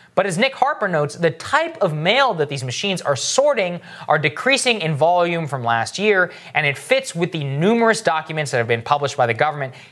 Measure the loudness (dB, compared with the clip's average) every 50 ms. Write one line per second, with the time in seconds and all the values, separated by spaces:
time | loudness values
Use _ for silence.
0 | -20 _ -2 -2 0 0 0 0 0 0 0 0 0 0 0 0 -2 0 0 0
1 | 0 -2 -2 0 0 0 0 -2 -4 -2 0 0 0 -2 -2 0 0 0 0 0
2 | 0 2 4 4 4 2 2 0 -2 -2 -4 -6 -6 -6 -6 -4 -4 -4 -4 -2
3 | -2 -2 -2 -2 -2 0 2 4 4 4 4 2 0 -2 -4 -8 -12 -14 -18 -6
4 | -2 0 2 2 2 0 -2 -2 0 2 2 2 2 0 0 0 -2 -2 0 2
5 | 2 4 4 4 2 0 0 -2 -4 -4 -6 -4 0 0 0 0 0 -4 -4 0
6 | 2 2 4 2 2 0 -4 -12 -10 -4 -2 0 0 0 0 -2 0 0 0 0
7 | 0 -4 -4 -4 -4 -2 -2 -4 -4 -4 -2 0 2 2 4 4 4 2 2 2
8 | 0 0 -2 -2 -4 -6 -6 -6 -4 -2 0 0 0 0 0 0 0 0 0 0
9 | 0 -2 0 0 0 2 2 2 0 0 -2 -4 -8 -8 -10 -14 -20 -18